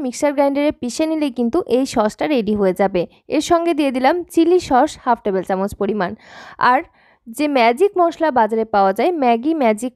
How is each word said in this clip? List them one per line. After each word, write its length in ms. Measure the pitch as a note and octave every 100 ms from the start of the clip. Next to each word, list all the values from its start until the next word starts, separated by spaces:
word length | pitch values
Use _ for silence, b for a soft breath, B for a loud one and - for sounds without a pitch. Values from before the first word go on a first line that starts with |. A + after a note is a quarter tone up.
মিক্সার 280 | C4 - D4 C#4
গ্রাইন্ডারে 360 | C#4 C#4 D4 -
পিষে 240 | A#3+ - D#4+
নিলেই 260 | D#4+ D4 A#3
কিন্তু 200 | A#3 D#4+ - B3
এই 80 | C4+
সসটা 300 | B3 G#3+ - D#4
রেডি 280 | C4+ G3+ G#3
হয়ে 140 | F#3+ F#3
যাবে। 220 | G3 F#3+ D#3+ b - D4+
এর 60 | -
সঙ্গে 220 | E4+ E4+
দিয়ে 160 | D4+ C#4 B3
দিলাম 180 | C4 F4 E4
চিলি 260 | E4+ E4 F4+ -
সস 220 | B3+ D4+ -
হাফ 140 | B3+ A#3
টেবিল 200 | G#3+ F#3+ E3+
চামচ 240 | F#3+ G3 -
পরিমাণ। 300 | G3 G#3+ F3+ G#3+ B B B B -
আর 80 | C4+ E4+ b b b B3
যে 200 | A3+ D4 C4+
ম্যাজিক 340 | A3+ B3 G4+ F4+
মশলা 280 | E4+ - D#4 B3+
বাজারে 260 | G#3+ A3+ A3
পাওয়া 180 | G3+ F#3+ G3
যায়, 120 | D#4 E4+
ম্যাগি 300 | B3 A#3 C#4 D#4+
ম্যাজিক 300 | A#3 G#3+ B3